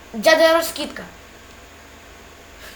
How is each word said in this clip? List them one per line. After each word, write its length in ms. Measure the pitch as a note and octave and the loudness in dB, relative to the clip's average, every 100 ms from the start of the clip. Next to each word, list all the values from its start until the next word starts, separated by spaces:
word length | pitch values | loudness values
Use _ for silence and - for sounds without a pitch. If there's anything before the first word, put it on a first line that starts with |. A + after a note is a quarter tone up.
| - | -16
дядя 440 | A3 D#4+ D#4+ D#4+ E4 | -2 2 4 4 2
розкидка. 460 | E4 - - - - - - - - - - - - - - - - - - - - | -2 -8 -12 -14 -18 -20 -20 -20 -20 -20 -20 -20 -20 -20 -20 -20 -20 -20 -20 -20 -20